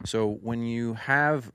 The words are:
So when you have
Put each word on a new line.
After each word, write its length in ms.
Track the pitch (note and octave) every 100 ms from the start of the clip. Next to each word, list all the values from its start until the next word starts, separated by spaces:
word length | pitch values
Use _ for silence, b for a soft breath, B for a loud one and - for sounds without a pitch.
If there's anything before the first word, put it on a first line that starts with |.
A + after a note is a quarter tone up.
So 240 | - A2+ G#2+ G#2+
when 200 | A2 A#2
you 300 | A#2 A#2 A#2
have 560 | A2+ - C#3 D3 D3+ A2+